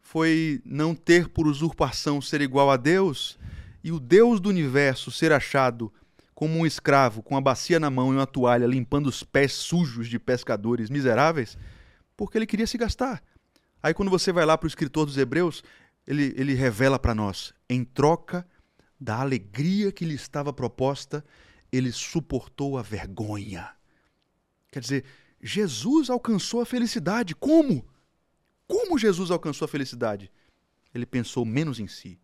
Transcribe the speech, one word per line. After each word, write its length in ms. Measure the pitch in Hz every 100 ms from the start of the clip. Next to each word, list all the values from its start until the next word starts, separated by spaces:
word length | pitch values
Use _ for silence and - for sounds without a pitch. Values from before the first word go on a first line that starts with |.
Foi 600 | - 160 160 160 160 139
não 300 | - 135 156
ter 340 | 160 - 175 165
por 180 | - 156
usurpação 720 | 143 160 - 143 - - 143
ser 200 | 135 151
igual 300 | 143 131 139
a 60 | 135
Deus, 640 | 123 180 190 131 - - - - - -
e 100 | 165
o 80 | 165
Deus 400 | 123 180 233 226
do 80 | 185
universo 640 | 190 143 131 143 127 -
ser 220 | - 160
achado 600 | 147 - 143 131 117 113 _ _ _ _
como 240 | - 156 160
um 80 | 165
escravo 560 | - - 139 131 107
com 140 | - 139
a 40 |
bacia 380 | 135 123 - 170
na 120 | 151
mão 220 | 131 131
e 40 | 135
uma 100 | 135
toalha 400 | - 123 120 123
limpando 400 | 131 123 143 147
os 160 | -
pés 300 | - 139 139
sujos 560 | - - 170 160 117 117
de 100 | 113
pescadores 720 | - 123 - 110 107 120 110
miseráveis, 680 | 143 131 113 151 165 110 - - - - _ _ _
porque 200 | 202 226
ele 80 | 220
queria 200 | 202 226
se 120 | 233
gastar. 440 | 226 - 269 214 _ _ _ _ _ _
Aí 120 | 147
quando 160 | 165 196
você 220 | 185 -
vai 120 | 175
lá 120 | 156 160
pro 80 | 160
escritor 400 | - 151 156 151
dos 100 | 139
Hebreus, 460 | 127 147 175 - - - _ _ -
ele, 280 | 147 139 117
ele 180 | 139
revela 440 | 131 131 104 135 131
pra 160 | 123
nós, 400 | 110 104 95 - _ _
em 160 | 127
troca 600 | 123 - 143 165 - 180 175 _ _ _ _ _
da 220 | 135 110
alegria 720 | 139 131 98 104 151 196 202
que 120 | 190
lhe 100 | 160
estava 380 | 143 - 151 143
proposta, 720 | 135 123 - 131 139 - 147 - _ - _ _
ele 200 | 131 127
suportou 840 | 117 - 170 - 131 - - 139 135
a 60 |
vergonha. 880 | 98 101 98 95 107 107 101 90 - - _ _ _ _ _ _ _ _ _
Quer 80 | -
dizer, 240 | 117 135 - - _ _
Jesus 680 | 113 175 208 113 151 311 254
alcançou 500 | 247 233 208 - 233
a 60 | 233
felicidade. 680 | 247 226 240 156 214 208
Como? 520 | 156 262 320 294 151 104 _ _ _ _ _ _ _ _
Como 320 | 392 453 320
Jesus 320 | 214 175 180
alcançou 340 | 175 160 139
a 40 | 156
felicidade? 600 | 151 131 120 117 104 98 _ _ _ _ _ _
Ele 120 | 123 120
pensou 380 | 127 117 -
menos 360 | 117 117 160 117
em 60 | 101
si. 320 | - - 87